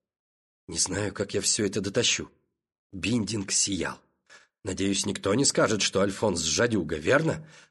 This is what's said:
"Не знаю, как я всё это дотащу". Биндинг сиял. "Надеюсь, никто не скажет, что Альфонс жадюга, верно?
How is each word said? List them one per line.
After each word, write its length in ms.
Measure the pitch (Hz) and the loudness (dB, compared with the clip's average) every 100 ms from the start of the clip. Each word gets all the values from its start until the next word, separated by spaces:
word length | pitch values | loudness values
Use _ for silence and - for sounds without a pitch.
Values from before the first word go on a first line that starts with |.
| _ _ _ _ _ _ - | _ _ _ _ _ _ -8
"Не 100 | 82 | -4
знаю, 340 | - 95 104 | -2 -2 -4
как 220 | - 98 | -4 -4
я 80 | 104 | -2
всё 240 | - - 101 | 0 0 0
это 160 | 104 | 0
дотащу". 480 | 98 110 117 - - _ _ _ _ _ _ | 0 0 2 0 -4 _ _ _ _ _ _
Биндинг 600 | 98 95 120 98 110 98 | -6 0 0 0 -4 -2
сиял. 480 | - - 92 71 - _ _ _ - _ _ | 0 0 0 -4 -8 _ _ _ -20 _ _
"Надеюсь, 440 | - - 98 98 101 | -8 -2 0 0 -2
никто 260 | 98 98 | -2 0
не 120 | 110 139 | 2 2
скажет, 360 | - 135 104 | 4 2 2
что 200 | - 95 | 0 2
Альфонс 400 | 98 95 110 85 | 0 2 0 0
жадюга, 560 | 82 78 120 107 76 80 | 0 2 2 2 0 -2
верно? 460 | 82 139 160 107 - - - | 2 2 2 -2 -8 -20 -18